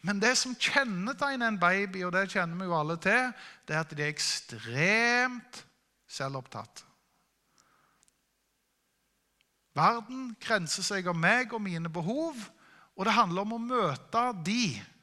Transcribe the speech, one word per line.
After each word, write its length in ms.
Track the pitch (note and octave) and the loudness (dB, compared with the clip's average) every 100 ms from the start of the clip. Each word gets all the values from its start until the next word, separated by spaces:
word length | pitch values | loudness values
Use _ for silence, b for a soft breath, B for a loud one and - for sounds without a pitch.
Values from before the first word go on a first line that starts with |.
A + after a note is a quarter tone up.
| F3 | -2
Men 140 | G3+ | 2
det 120 | A3 B3+ | 4 4
som 160 | C4 A#3+ | 0 -2
kjennetegner 880 | - C#4+ C4+ F#3 G3+ C#4 C#4 C4+ A#3 | 2 2 2 -2 -4 -2 -2 0 0
en 140 | G#3 | 4
baby, 420 | F3 F#3+ G3+ F#3+ F3+ | 4 4 0 -2 -2
og 80 | F3+ | 0
det 120 | F#3+ | 0
kjenner 260 | G3 E3+ E3+ | 0 -2 -4
vi 100 | F#3+ | 0
jo 60 | E3+ | 0
alle 200 | D3+ E3+ | 0 0
til, 300 | F#3+ A3+ B3+ A3+ B B - | 2 4 2 -6 B B -4
det 100 | D#3 | -4
er 60 | |
at 100 | D#3+ D3 | -2 -4
de 80 | |
er 80 | D3 | -4
ekstremt 1500 | D3+ - - - A#2 A2+ B2 E3+ G#3+ A#3+ A#3+ B3+ B3 - - - _ _ _ _ | -2 -2 -2 -6 -12 -6 0 4 4 4 2 0 -2 -14 -20 -20 _ _ _ _
selvopptatt. 760 | - C3+ C3+ B2 A2+ A2 - - _ _ _ _ _ _ b b b b b b _ _ _ _ _ _ _ _ _ _ _ _ _ _ _ _ C#3+ | -8 -6 -6 -10 -14 -14 -18 -20 _ _ _ _ _ _ b b b b b b _ _ _ _ _ _ _ _ _ _ _ _ _ _ _ _ 4
Verden 540 | E3+ A#3 A3 B3+ C4 A3 | 4 4 -4 -10 -10 -10
grenser 460 | - A3 D#3+ - F#3 | -2 0 0 -4 -2
seg 200 | G3 F3+ | -2 -2
om 60 | E3+ | 2
meg 340 | E3+ A#3 B3 | 4 2 0
og 100 | A#3 | -6
mine 280 | G3+ E3+ E3 | -6 -6 -6
behov, 460 | E3 E3 C4 E4 C4+ G3+ b b b b - | -4 -4 -2 -4 -6 -14 b b b b -2
og 120 | G3 | 2
det 80 | A3+ | 4
handler 280 | G3+ F3 | 4 2
om 140 | G#3 A#3 | -2 -4
å 60 | |
møte 640 | A#3 B3 F#3 C3 - A3+ B3 G#3 D#3+ | -2 0 0 -2 -2 0 0 -2 -2
de. 280 | A3+ A3 G#2+ F#2 _ | 0 0 -2 -12 _